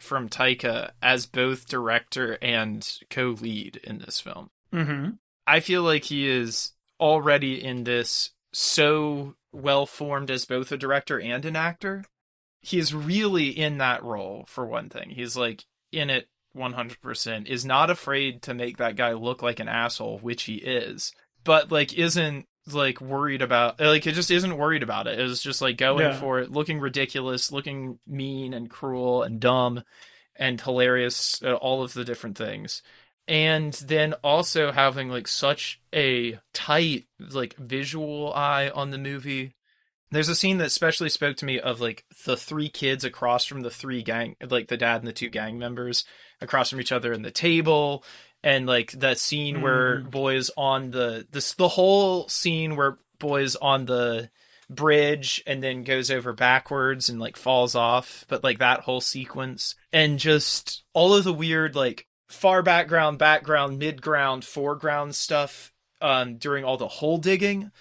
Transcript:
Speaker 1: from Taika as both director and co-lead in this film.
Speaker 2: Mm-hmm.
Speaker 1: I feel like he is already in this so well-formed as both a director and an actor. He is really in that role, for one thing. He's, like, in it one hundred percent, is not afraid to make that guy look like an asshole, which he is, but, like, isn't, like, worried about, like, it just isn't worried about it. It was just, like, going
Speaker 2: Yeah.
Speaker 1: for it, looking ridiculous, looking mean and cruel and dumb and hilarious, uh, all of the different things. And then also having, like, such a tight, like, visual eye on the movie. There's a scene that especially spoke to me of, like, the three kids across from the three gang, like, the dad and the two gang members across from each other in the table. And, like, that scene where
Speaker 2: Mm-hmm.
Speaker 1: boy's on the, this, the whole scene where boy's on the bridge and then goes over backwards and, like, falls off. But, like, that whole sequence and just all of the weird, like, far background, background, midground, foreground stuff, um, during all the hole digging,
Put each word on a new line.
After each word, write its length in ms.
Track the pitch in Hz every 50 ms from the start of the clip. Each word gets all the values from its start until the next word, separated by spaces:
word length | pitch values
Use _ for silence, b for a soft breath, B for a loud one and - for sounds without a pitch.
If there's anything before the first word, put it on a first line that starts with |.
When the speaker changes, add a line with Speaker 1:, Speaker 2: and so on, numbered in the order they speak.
Speaker 1:
from 280 | - - 139 135 123 107
Taika 640 | - - 127 127 127 120 - 123 113 117 - - - _ -
as 240 | 127 127 127 120
both 420 | - - 127 127 131 131 127 - -
director 680 | - 127 120 113 113 117 117 _ - 131 127 113 110 -
and 460 | - 123 117 113 110 110 107 107 - - - - - _
co-lead 680 | - 135 127 127 117 107 113 117 110 104 104 - - - -
in 140 | - 110 101
this 220 | - - - -
film. 300 | - - - - - - _ _ _ _ -
Speaker 2:
Mm-hmm. 380 | 170 160 147 147 139 139 185 233 - _ _ _ _ _
Speaker 1:
I 140 | - 147 165
feel 220 | 160 - 180 180 175
like 220 | 165 156 147 -
he 240 | - 147 143 139 139
is 440 | 131 127 120 113 110 - - - - _ _ _ _ -
already 640 | 165 151 156 156 143 151 143 143 143 135 131 131 -
in 220 | 131 127 123 120
this 460 | 120 123 120 117 - - - - - - _ _ _ -
so 840 | - - - - - 151 147 156 156 151 151 147 143 143 139 - _ _ _ -
well-formed 800 | 147 135 143 139 139 143 - - - 151 147 143 139 143 135
as 140 | 131 127 -
both 280 | - 127 127 131 - 147
a 40 | 139
director 420 | 139 135 139 139 - - 147 120
and 240 | - 117 120 127 139
an 120 | 160 160
actor. 480 | 160 160 170 170 - - 196 196 196 196 - _ _ _ _ _ _ _ _ _ _ _
He 160 | - - 175
is 160 | 160 143 151
really 540 | 151 147 156 180 208 220 208 190 175 151 139
in 300 | 123 160 156 151 147 143
that 240 | 135 127 123 - -
role, 420 | 120 113 104 98 95 101 117 - -
for 160 | - - 123
one 220 | 110 120 120 - -
thing. 220 | - - - -
He's, 260 | - 123 123 120 117
like, 280 | 123 123 117 113 - - _ _ _ _ _ -
in 160 | 160 147 139
it 180 | 135 127 - - _ _ _ _ -
one 200 | 135 131 127 120
hundred 280 | 123 117 117 117 -
percent, 460 | - 123 117 - - 117 113 107 107 113
is 160 | 131 120 123
not 260 | 139 131 139 156 165
afraid 520 | 175 175 - 147 139 139 139 135 123 123 -
to 120 | - 123
make 240 | 120 123 123 123 -
that 180 | 123 117 110
guy 160 | 110 127 120 117
look 300 | 113 113 120 123 - 123
like 180 | 120 117 -
an 80 | 110 110
asshole, 500 | 113 117 117 120 - - 113 110 107 101
which 260 | 110 120 117 - -
he 100 | - 110
is, 560 | 104 - 127 127 120 117 - - - - - - _ _ _ _ _ _
but, 260 | - 160 156 147 147 160
like, 220 | 151 147 139 -
isn't, 520 | 170 165 170 143 175 160 151 147 139 - - _ _ _ -
like, 300 | 143 147 143 135 127 -
worried 400 | 135 131 139 139 143 147 139 131
about, 400 | 135 120 123 120 120 120 113 -
like, 260 | 151 151 156 156 151
it 60 | 160 156
just 180 | 175 175 -
isn't 280 | 175 180 185 185 170 143
worried 240 | 147 156 160 147 123
about 240 | 110 104 107 104
it. 120 | 117 110 110
It 40 | 127
was 180 | 127 123 120 -
just, 200 | 139 131 - 135
like, 140 | 131 120 120
going 220 | 131 135 135 160 160
Speaker 2:
Yeah. 120 | 147 135 135
Speaker 1:
for 200 | 139 135 127 127
it, 100 | 127 -
looking 300 | 135 147 151 160 160 151
ridiculous, 720 | 139 143 123 139 135 131 - 139 127 131 127 120 - -
looking 480 | 139 139 139 156 139 135 131 131 120 - _
mean 460 | - 139 139 135 135 135 135 135 127 131
and 160 | 117 117 113
cruel 540 | - - - 135 127 127 123 123 123 123 117
and 180 | 113 113 110
dumb 420 | 110 123 127 127 123 123 120 120 b b b b b b b b b b _
and 240 | - 135 135 127 113
hilarious, 800 | - 135 127 127 123 127 127 127 123 120 120 - - - - - -
uh, 120 | 131 123
all 280 | - - 131 131 131 131
of 120 | 120 -
the 100 | 127 123
different 320 | 123 117 - - 113 101
things. 460 | - 110 107 104 104 104 - - - b b b b b b b _ _ -
And 440 | 160 156 156 156 156 156 156 151 139
then 400 | - 139 135 156 156 151 156 156 - -
also 480 | 143 147 165 175 - - 160 151 143 127
having, 360 | 139 139 135 127 139 131 127
like, 200 | 123 123 107 -
such 520 | - - - 139 147 - - - - - _ _ -
a 460 | 156 143 135 127 123 120 117 113 110 - _ -
tight, 520 | - - - 147 160 170 160 143 - - _ _ -
like, 340 | - - 135 135 123 113 -
visual 760 | - 135 117 131 135 139 139 147 160 156 151 147 147 147 147 143
eye 360 | 143 143 143 143 139 139 139 143
on 160 | 143 139 139
the 80 | 139 135
movie. 560 | 139 139 139 139 127 143 139 135 131 131 - _ _ _ _ _ _ _ _ _ _ _
There's 180 | 147 151 156 156
a 60 | 170
scene 240 | - - 190 190 185
that 80 | 165
especially 420 | 135 - - 170 160 160 - 170 151
spoke 260 | - - 147 143 143
to 80 | - -
me 140 | 139 131 120
of, 200 | - 127 120 113
like, 240 | 123 113 107 - - _ _ - -
the 120 | - 127
three 320 | - - - 151 151 151 151
kids 360 | - - 147 135 135 127 131
across 400 | 127 - - 131 120 120 123 -
from 160 | - 139 139
the 100 | 123 117
three 320 | - - - 135 127 123 110
gang, 320 | 110 113 117 117 110 - - - 127
like, 180 | 127 120 113
the 100 | - 123
dad 200 | 117 120 117 117
and 100 | 113 117
the 60 | 113 110
two 160 | - 123 117
gang 300 | 113 110 107 110 110 120
members 460 | 123 120 120 120 123 123 120 - b b b b b b b b
across 300 | - - - 135 123 -
from 100 | - 131
each 100 | 120 -
other 220 | 127 123 113 120 117
in 100 | 110 110
the 80 | 110
table. 720 | - - 160 170 165 165 160 160 156 151 147 143 143 139 B B B B B B B _ -
And, 240 | 151 139 135 127
like, 260 | 127 127 120 117 - -
that 260 | 131 135 131 123 120
scene 420 | - - 151 147 147 143 147 131
where 380 | 131 135 131 127 127 127 123 120
Speaker 2:
Mm-hmm. 100 | 127 123
Speaker 1:
boy's 420 | 123 135 135 135 131 131 127 - -
on 340 | - 139 135 135 131 135 127
the, 380 | 123 127 123 120 113 113 - -
this, 220 | - 143 - - -
the 160 | - 185 170
whole 580 | 175 - 185 190 196 202 202 190 185 180 - -
scene 460 | - - - 175 165 160 160 156 151
where 240 | 143 139 139 127 - _ _ _ _
boy's 340 | - 147 143 139 139 131 123
on 300 | - - 143 135 135 131
the 460 | 117 127 123 120 120 117 113 117 117 b b b b b b b -
bridge 760 | 131 127 147 156 151 147 147 147 151 147 135 127 - - -
and 160 | - 139 135 131
then 220 | 131 127 127 120
goes 260 | 131 135 131 131 131
over 220 | 135 127 117 123 113
backwards 760 | 104 127 123 127 131 - - 147 139 131 131 131 127 - -
and, 120 | 120 113
like, 160 | 113 110 -
falls 380 | - - 127 131 127 123 123 -
off. 480 | 123 117 117 120 127 123 - - - - -
But, 140 | 139 127 -
like, 160 | 131 120 107
that 220 | 127 123 127 123
whole 200 | - - 127 127 -
sequence 720 | - - 135 127 - - 139 131 131 127 - - - - - _ _ -
and 260 | 160 156 151 147 139
just 640 | 147 160 156 151 - - - - - - - - - _ -
all 200 | 165 170 185 202
of 80 | 202 185
the 100 | 185 170
weird, 420 | 151 165 165 160 160 156 156 131
like, 300 | 143 131 123 - - - _ _ _ _ _
far 340 | - - - 190 190 185 175
background, 560 | 185 175 170 165 147 165 165 156 151 147 135
background, 640 | 151 151 156 151 - 156 151 147 143 139 135 135
midground, 640 | 147 160 147 131 - 156 151 143 139 135 131 131 123
foreground 720 | - - 147 139 143 147 147 156 156 147 147 147 147 143
stuff, 580 | - - - 165 147 143 139 - - - - _ _ _ _ _ _
um, 360 | 165 147 135 131 127 123 117 117
during 260 | - 143 143 139 135
all 140 | 127 127 123
the 100 | 120 95
hole 300 | - - 147 151 165 165
digging, 520 | 151 185 190 185 202 202 202 196 202 208 b b